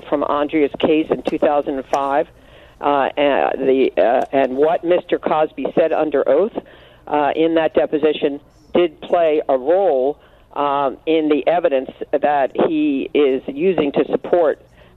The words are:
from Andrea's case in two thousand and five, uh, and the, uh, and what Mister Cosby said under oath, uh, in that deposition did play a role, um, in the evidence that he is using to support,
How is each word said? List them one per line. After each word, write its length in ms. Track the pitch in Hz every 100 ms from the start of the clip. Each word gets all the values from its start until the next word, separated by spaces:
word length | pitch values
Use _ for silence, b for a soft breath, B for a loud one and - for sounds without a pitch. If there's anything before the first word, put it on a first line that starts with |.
| -
from 160 | 147
Andrea's 480 | - 147 147 160 139 -
case 280 | - 156 156
in 100 | -
two 140 | - 156
thousand 380 | 160 147 151 135
and 100 | -
five, 400 | 143 139 143 170 - B B B B
uh, 280 | 143 143 127 -
and 500 | 143 104 69 - 135
the, 240 | 131 123 -
uh, 280 | 101 127 -
and 260 | 139 131 131
what 260 | 156 175
Mister 360 | 165 175 - 160
Cosby 480 | - 156 156 - - -
said 160 | 160
under 360 | 156 156 139 -
oath, 300 | 139 214 - - B B B -
uh, 260 | 147 143 -
in 180 | 165 165
that 200 | 156 175
deposition 640 | 147 151 151 147 151 143 - _ -
did 260 | 180 175 151
play 400 | - 180 160 151 -
a 100 | 131
role, 600 | 131 180 190 131 135 151 b b b
um, 440 | - 143 139 139 - -
in 240 | 160 151
the 160 | 147 -
evidence 460 | 175 165 135 135 - -
that 400 | 143 143 147 131 - -
he 440 | 156 151 135 -
is 300 | 143 143 131 -
using 440 | 139 185 160 147
to 140 | 156 139
support, 540 | - - 175 151 - - b b